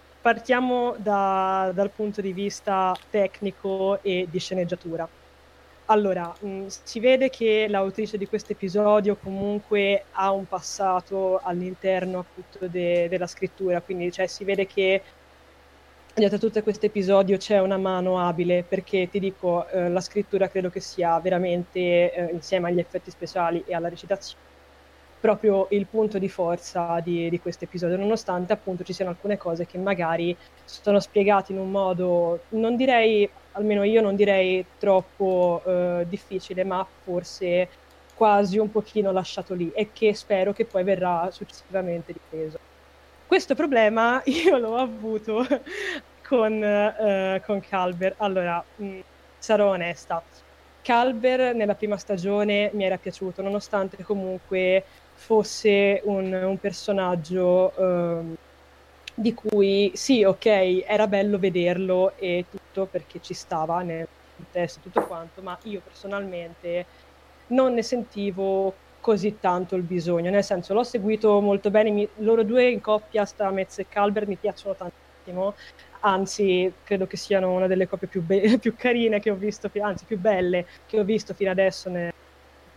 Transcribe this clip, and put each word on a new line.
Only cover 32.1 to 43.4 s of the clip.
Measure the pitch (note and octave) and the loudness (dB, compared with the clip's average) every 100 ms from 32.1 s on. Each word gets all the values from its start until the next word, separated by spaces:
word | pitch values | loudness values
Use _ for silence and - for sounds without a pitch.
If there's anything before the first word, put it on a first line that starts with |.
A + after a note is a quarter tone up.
| F3 E3+ E3+ - | 2 2 -2 -4
non | A3 A3+ A#3+ | -2 0 2
direi, | C4 A#3+ A3+ G#3+ G3+ - - | 4 6 6 4 2 -2 -12
almeno | G3+ G#3+ G#3 | -4 0 2
io | G3+ A3+ | 4 4
non | G#3+ G3 | 4 4
direi | G3+ G3 F#3 F#3 F3+ - | 4 4 4 0 -2 -2
troppo, | G3+ F#3+ F3+ - F#3+ F#3 F3+ E3+ F#3 | 4 4 2 -2 0 2 2 0 0
eh, | F3+ F3+ F3 F3 | 0 0 -2 -4
difficile, | G3 - F#3+ - F#3 | -6 -8 -10 -6 -4
ma | F#3+ F#3 F#3+ - | -2 -2 -4 -10
forse | - F3 F3 - F3+ F3 F3+ - - - - - | -6 -6 -6 -6 0 0 0 -6 -20 -20 -10 2
quasi | A3 G3+ G3+ G3+ | 4 6 4 2
un | G#3+ | 0
pochino | G#3+ G#3 G#3+ G3 | -2 -2 -2 0
lasciato | F#3 F3+ - F3+ | 0 -2 -8 -8
lì, | F3+ E3 | -4 -4
e | - G#3 | -4 -6
che | - A3 G#3 | 0 2 2
spero | - G3 F#3+ | 0 0 0
che | G3+ - | -2 -2
poi | F#3+ | -2
verrà | F#3 F#3 F3+ E3+ F3+ | 0 0 0 -2 -4
successivamente | - - - - F#3 F3+ E3+ E3 | -8 -16 -20 -8 -6 -4 -6 -8
ripreso. | E3+ - D#3+ D#3 D#3 _ _ _ - - - - | -16 -12 -8 -8 -10 _ _ _ -20 -20 -10 0
Questo | F#4+ | 0